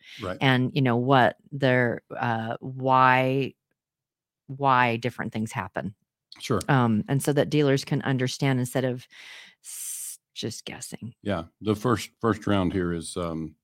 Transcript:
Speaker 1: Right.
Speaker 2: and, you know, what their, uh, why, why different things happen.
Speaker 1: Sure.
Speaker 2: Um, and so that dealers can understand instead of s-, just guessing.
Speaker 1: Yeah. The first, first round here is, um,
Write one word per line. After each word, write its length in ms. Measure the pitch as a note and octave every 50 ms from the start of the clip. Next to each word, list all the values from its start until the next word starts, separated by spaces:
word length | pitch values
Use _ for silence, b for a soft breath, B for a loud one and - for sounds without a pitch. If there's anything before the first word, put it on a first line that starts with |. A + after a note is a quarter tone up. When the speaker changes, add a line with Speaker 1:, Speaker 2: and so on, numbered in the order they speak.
| B B B B
Speaker 1:
Right. 160 | G#2+ F2+ F#2+ -
Speaker 2:
and, 300 | C#3+ C3+ B2+ B2 B2+ - -
you 60 | D3
know, 160 | C3 B2 A#2
what 400 | A#2+ B2 C3+ C#3 B2+ A#2 - - _ _ -
their, 520 | D3 C#3 C#3 B2+ B2+ B2+ B2 A#2 - - _ - -
uh, 400 | - B2 A#2+ A2+ A2+ A2 A2+ - -
why, 920 | C#3+ C3+ C3 C3 B2+ C3 C3 C3 C3 B2+ B2+ B2+ C3 C3 C3 C#3 C3 - - _ _ _ _ _ _ _ _ _ _ _ _ _ _ _ _ _ _
why 500 | - C3+ C3+ C#3 C3+ B2+ B2 B2 A#2+ A#2
different 360 | A#2 B2 A#2+ - - B2+ A#2+
things 180 | - A2 A2 A#2
happen. 420 | - A#2 F#2 - - - - G2+ - _ _ _ _ _ _ _ - -
Speaker 1:
Sure. 220 | - - A2+ F2+ - -
Speaker 2:
Um, 360 | C#3+ C3 A#2+ A#2 A2 G#2 - -
and 120 | C#3 C3
so 100 | - D#3
that 180 | C#3 C#3+ - -
dealers 340 | D3+ D3+ D3 C3+ C3+ C3+ -
can 160 | - D3+ C3
understand 580 | - C3 C3+ B2 B2+ B2+ - - C#3+ C3+ C3 B2
instead 240 | B2 B2 - C3+ B2+
of 240 | B2+ B2 B2+ - B B B B B B B B B B B _
s-, 540 | - - - - - - - - - - - _ _ -
just 300 | - - A2+ - - -
guessing. 500 | - - - - - - - G#2+ A#2 - _
Speaker 1:
Yeah. 240 | - G#2 F#2+ E2 E2 - _ _
The 140 | G2 G#2+ G#2
first, 360 | G#2+ - B2+ A2+ F#2 - - _ -
first 260 | A2+ A2+ G2+ - -
round 260 | G#2 G2+ G2 F#2 E2+
here 200 | G2 F#2+ F2 F2
is, 240 | E2+ E2 D#2+ - -
um, 400 | F#2 F2 E2+ E2 E2 D#2+ D#2 - _